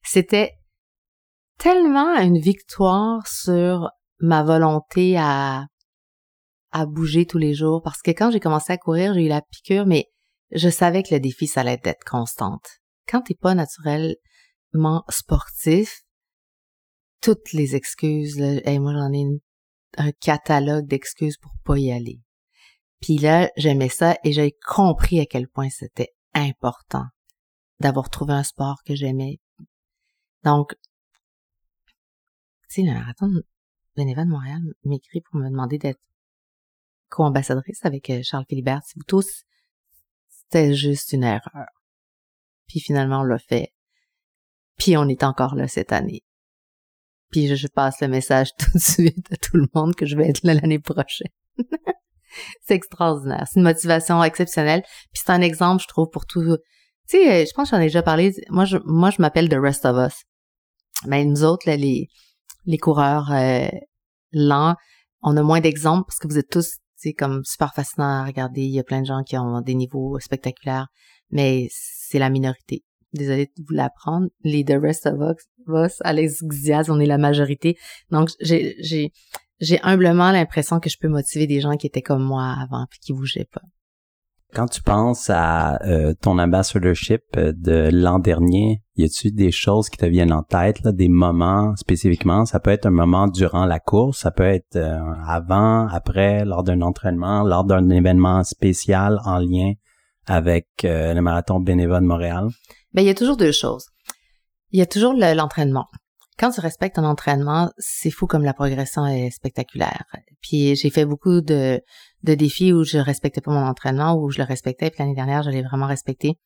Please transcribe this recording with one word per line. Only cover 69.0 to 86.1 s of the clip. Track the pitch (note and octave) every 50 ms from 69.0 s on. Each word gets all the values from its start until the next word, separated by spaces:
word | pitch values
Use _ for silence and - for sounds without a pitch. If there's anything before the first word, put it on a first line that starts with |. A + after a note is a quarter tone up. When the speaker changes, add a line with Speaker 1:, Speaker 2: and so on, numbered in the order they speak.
Speaker 1:
de | C3+
gens | C3 C3+ C3+ C3+
qui | - -
ont | B2+ B2 A#2+ A#2+ A#2+
des | A#2+ C3 B2+
niveaux | B2+ B2+ B2 - C3+ C3 C3+ C#3 C3
spectaculaires, | - - - C#3 - - B2+ _ _ C#3 C3 C3 C3 - _ _ _ _ _ _ _ _
mais | - C#3+ C#3 C3+ C3 C3 B2 C#3+
c'est | - - - - - - - - - C#3+
la | C3+ C3
minorité. | C3+ C3+ C3 C3 B2+ _ _ - C3 - _ _ _ _ _ _ -
Désolée | D3 C#3+ C#3 C3+ C3+ C#3+
de | C#3 _ - D#3
vous | C#3+ D#3+
l'apprendre. | D3+ C3 B2+ _ _ - D3 D#3+ F3 F#3 F3 _ _ -
Les | D#3 D3 D3 C#3
The | C#3+ C#3+ C#3
Rest | D3+ D3+ D#3+ - -
of | - - C#3+ D3 D#3+ E3 - - _ _ _ B3
Us, | E3+ D#3+ D#3+ E3 F3+ - -
Alex | - F3 D3+ D#3 D#3+ D#3 C#3+ - E3
Diaz, | D#3 D3 C#3+ C#3+ D3+ D3+ D3+ D#3+ D#3
on | D#3 D3
est | D3
la | D3 C#3+ C#3+
majorité. | D3 C#3+ D3 D3 C#3+ C3+ C#3+ - - E3 E3+ _ - - - - _ _
Donc, | E3 D#3 D#3+ D#3+ - _
j'ai, | - D#3 E3 D#3+ D3+ D3 - -
j'ai, | D#3+ D#3 E3 D#3 D3 D3+ _ _ _ _ - - _ _ _ _
j'ai | E3+ D#3 F3 - -
humblement | F#3+ F#3+ F#3 F#3 E3+ E3+ F3 F3 F#3
l'impression | F#3+ F#3 D#3+ - - D#3+ C#3+ - E3 E3
que | - D#3+
je | - _
peux | -
motiver | D#3 D3+ C#3+ C#3 - - D3+ D#3
des | C#3+ C#3+ C#3
gens | C#3+ D3 D3+
qui | C#3+ -
étaient | C#3+ - C3
comme | C3 - C#3+ C3 C3
moi | C3+ C3+ C3 B2+ B2+ B2+ C3
avant | C3 B2+ C3 B2 B2 -
puis | - _
qui | _ - C#3
bougeaient | C3 C3+ C3 - - - _
pas. | _ - _ _ _ _ _ _ _ _ _ _ _ _ _ _ _ _ _ _ -
Speaker 2:
Quand | A2 A#2
tu | A#2+ - - -
penses | - G#2 G#2 A2 A#2+ B2 - - -
à, | G2 E2+ E2 E2 E2 E2 D#2+ D2+ C#2 - -
euh, | G2 F2 D#2 D2+ D#2